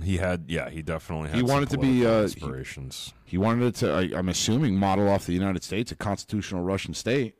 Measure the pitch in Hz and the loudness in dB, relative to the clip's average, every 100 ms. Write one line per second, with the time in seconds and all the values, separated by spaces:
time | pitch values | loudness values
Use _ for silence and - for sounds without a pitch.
0 | 87 90 90 90 78 82 64 78 78 80 | -2 0 0 -2 -2 -4 -4 -6 -6 -6
1 | - 80 76 117 123 143 143 139 135 127 | -4 -6 -2 0 2 2 2 2 4 4
2 | 117 113 104 - 69 65 65 - 65 - | 6 4 2 -2 -8 -8 -10 -12 -12 -12
3 | - - - 87 107 117 123 - 110 76 | -14 -16 -4 0 2 2 0 0 0 0
4 | 92 85 92 85 - 120 147 95 98 95 | 0 -2 -2 0 2 2 2 2 2 4
5 | 101 98 - 90 98 90 - 95 120 - | 4 2 2 0 0 -2 -4 -4 -4 -4
6 | 104 98 - 107 - 92 90 95 - 78 | -4 -4 -4 -4 -4 -4 0 -2 -2 -6
7 | 110 139 113 | -2 0 -2